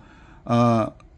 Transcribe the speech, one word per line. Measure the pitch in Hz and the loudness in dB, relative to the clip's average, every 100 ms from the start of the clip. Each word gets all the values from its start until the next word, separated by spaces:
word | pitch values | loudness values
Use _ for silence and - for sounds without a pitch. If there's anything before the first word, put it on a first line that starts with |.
| - - - - - | -20 -20 -20 -18 -4
어, | 120 120 113 107 - - | 0 2 0 -2 -8 -20